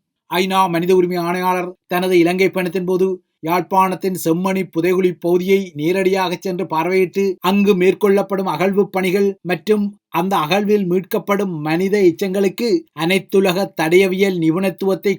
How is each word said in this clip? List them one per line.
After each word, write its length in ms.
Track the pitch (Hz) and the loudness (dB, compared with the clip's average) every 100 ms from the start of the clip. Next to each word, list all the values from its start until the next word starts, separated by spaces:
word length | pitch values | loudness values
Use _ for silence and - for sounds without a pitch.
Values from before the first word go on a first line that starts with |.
| _ _ _ | _ _ _
ஐநா 300 | 175 190 190 185 | -2 0 0 0
மனித 240 | 170 175 | 0 2
உரிமை 240 | 185 175 180 | 2 2 -2
ஆணையாளர் 500 | 170 180 185 180 180 - _ | -4 -2 -2 -2 -4 -12 _
தனது 280 | 180 185 180 | -2 2 4
இலங்கை 280 | 165 185 185 | 4 2 0
பயணத்தின் 380 | 185 175 185 180 | 0 -4 -4 -2
போது 180 | 185 190 180 _ _ | 0 0 -2 _ _
யாழ்ப்பாணத்தின் 760 | 156 180 165 190 190 180 190 180 | -2 -2 0 0 0 0 -4 -2
செம்மணி 440 | 165 165 190 190 185 | -2 0 0 -2 -4
புதைகுழி 440 | 165 175 185 185 | -2 0 2 0
பகுதியை 440 | 165 170 180 180 196 190 | 0 0 0 2 0 0
நேரடியாக 580 | 147 151 190 190 190 185 175 | -4 -2 0 0 0 -2 -4
சென்று 280 | 196 180 185 | -6 -6 -4
பார்வையிட்டு 580 | 156 165 190 180 196 196 180 | -2 0 0 0 0 -2 -2
அங்கு 320 | 180 202 202 | 0 2 2
மேற்கொள்ளப்படும் 760 | 190 185 185 202 196 190 196 190 | 4 2 2 2 2 0 -4 -4
அகழ்வு 320 | 156 190 196 196 | -2 0 0 -2
பணிகள் 380 | 190 185 196 202 190 | -2 0 0 0 -2
மற்றும் 420 | 170 170 - 214 202 202 _ | -6 -4 0 0 -2 -8 _
அந்த 220 | 165 185 190 | -4 -2 -2
அகழ்வில் 500 | 151 196 202 208 185 | 0 -2 2 0 0
மீட்கப்படும் 680 | 185 175 214 - 202 196 160 | -2 -2 -4 -2 -2 -2 -6
மனித 340 | 151 160 190 208 | -4 -2 0 2
எச்சங்களுக்கு 680 | 185 160 196 190 196 196 240 170 - - | 2 2 -2 -2 -2 -2 -2 -2 -4 -6
அனைத்துலக 680 | 165 190 185 196 190 175 196 - | -2 -2 0 2 2 0 -4 -2
தடயவியல் 640 | 160 180 196 185 202 180 | 2 4 4 2 0 0
நிபுணத்துவத்தை 720 | 160 165 190 165 196 180 202 | 0 0 -2 -2 -2 -2 -2